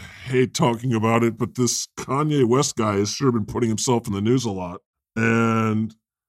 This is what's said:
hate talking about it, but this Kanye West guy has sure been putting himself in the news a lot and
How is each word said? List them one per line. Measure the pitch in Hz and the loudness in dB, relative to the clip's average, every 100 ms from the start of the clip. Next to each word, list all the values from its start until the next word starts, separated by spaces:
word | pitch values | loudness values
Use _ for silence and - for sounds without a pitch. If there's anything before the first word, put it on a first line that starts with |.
| - - | -16 -18
hate | - 127 127 | -4 0 0
talking | - 156 117 127 | 2 0 0 0
about | 113 110 117 | 0 2 4
it, | 117 113 | 2 0
but | 120 | -6
this | - 123 - - - | -2 -2 -2 -8 -12
Kanye | - 135 151 147 120 | -6 -2 0 2 4
West | 123 143 - | 4 2 0
guy | 110 101 | 0 0
has | 101 | -2
sure | - 135 | 0 0
been | 117 104 | 0 -2
putting | 113 117 | -2 -2
himself | 110 - 120 113 | -2 0 -2 0
in | |
the | 98 | -4
news | 104 131 | 0 0
a | 113 | 0
lot | 95 90 92 _ _ _ | -6 -8 -12 _ _ _
and | - 113 113 113 113 110 107 110 - _ _ | -2 0 2 2 2 0 0 -4 -8 _ _